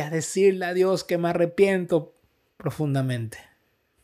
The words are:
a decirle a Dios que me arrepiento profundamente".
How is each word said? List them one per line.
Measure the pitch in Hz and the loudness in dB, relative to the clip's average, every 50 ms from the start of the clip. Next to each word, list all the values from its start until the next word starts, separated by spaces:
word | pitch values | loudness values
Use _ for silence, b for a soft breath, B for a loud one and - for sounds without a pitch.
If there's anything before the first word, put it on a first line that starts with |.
a | 151 151 | -4 -4
decirle | 165 165 151 - - 190 196 196 190 185 185 | -4 -4 -4 -2 0 2 4 4 4 2 -2
a | 175 180 | -2 0
Dios | 180 185 190 190 175 | 2 2 2 2 0
que | - - 180 | -2 -2 -2
me | 170 170 170 | 0 0 0
arrepiento | 170 175 175 170 170 - 196 196 196 185 175 170 180 160 156 - - _ _ _ _ _ _ _ _ - | 0 0 0 0 2 2 2 4 2 0 0 0 0 -2 -2 -4 -12 _ _ _ _ _ _ _ _ -10
profundamente". | - 151 - - 156 147 139 139 135 131 123 120 113 110 - - - - _ _ _ _ _ _ _ _ _ _ | -8 -6 -4 -4 -2 -2 0 0 -2 -2 -4 -4 -6 -8 -10 -14 -20 -20 _ _ _ _ _ _ _ _ _ _